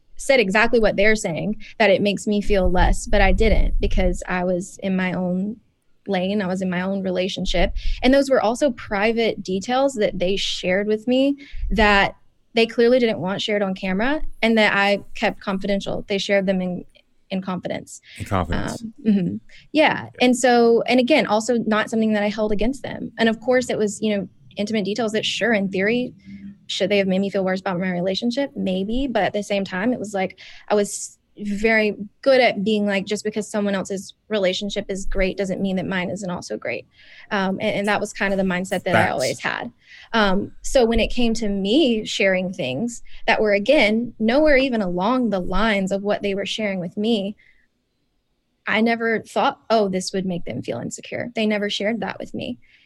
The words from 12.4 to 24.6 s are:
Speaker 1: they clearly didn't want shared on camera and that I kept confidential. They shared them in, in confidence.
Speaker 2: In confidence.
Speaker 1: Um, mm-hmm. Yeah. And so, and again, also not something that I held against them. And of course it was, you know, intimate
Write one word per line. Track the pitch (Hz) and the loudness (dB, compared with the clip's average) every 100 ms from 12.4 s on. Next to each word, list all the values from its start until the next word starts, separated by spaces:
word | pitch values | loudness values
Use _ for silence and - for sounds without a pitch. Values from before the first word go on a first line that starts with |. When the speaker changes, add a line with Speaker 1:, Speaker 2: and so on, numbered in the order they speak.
| _ | _
Speaker 1:
they | 226 226 | 0 2
clearly | 240 233 254 | 4 4 4
didn't | 226 160 | 2 0
want | 180 196 | -4 -4
shared | - 208 | -2 0
on | 196 | -2
camera | 190 190 185 247 302 - - | -2 -2 0 0 0 -4 -2
and | 226 226 | 2 4
that | 208 | 4
I | 196 202 202 - | 4 2 0 -4
kept | - 202 196 | -2 -2 -2
confidential. | - 196 196 202 - 170 - | -4 -4 -2 -2 -2 -6 -4
They | 196 | -4
shared | - 202 190 | 0 2 2
them | 190 | 0
in, | 180 180 - _ _ _ _ | -2 -6 -10 _ _ _ _
in | 190 | -6
confidence. | 190 180 - - - - - - | -4 -6 -6 -8 -10 -20 -18 -14
Speaker 2:
In | |
confidence. | - 95 - - 98 - | -2 -2 0 -2 -4 -6
Speaker 1:
Um, | 226 - 220 | -10 -4 2
mm-hmm. | 196 175 208 - - - | 2 0 -4 -10 -20 -2
Yeah. | 302 269 - 113 - | 2 2 2 -6 0
And | 254 | 2
so, | 247 254 240 233 233 - | 4 4 6 6 4 4
and | 247 | 2
again, | 247 285 196 | 4 2 4
also | 214 220 233 214 | 0 0 -2 0
not | 214 214 | 0 0
something | 226 220 | 0 0
that | 214 | 2
I | 208 | 0
held | 214 214 | -2 -2
against | 196 220 277 | 0 0 -2
them. | - - - - | -8 -10 -10 0
And | 226 | 0
of | 220 | 0
course | 262 254 247 | 0 0 0
it | 214 | -2
was, | 208 208 | -2 -2
you | 214 202 | -2 -2
know, | 185 - - | -6 -12 -14
intimate | - | -8